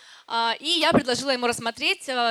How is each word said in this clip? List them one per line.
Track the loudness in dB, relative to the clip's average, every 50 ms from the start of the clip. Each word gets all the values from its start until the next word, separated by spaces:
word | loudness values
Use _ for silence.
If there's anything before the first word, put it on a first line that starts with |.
| -20 -20 -20 -20 -12 -6 -4
А, | -2 0 -2 -2 -4
и | -2 -2 0 2
я | 4 4 4
предложила | 4 2 2 -2 -2 0 -2
ему | -2 0 0
рассмотреть, | -2 -2 0 -4 -6 -4 -2 -2 -2 -2 -2 -4
э, | -4 -2 0 0 0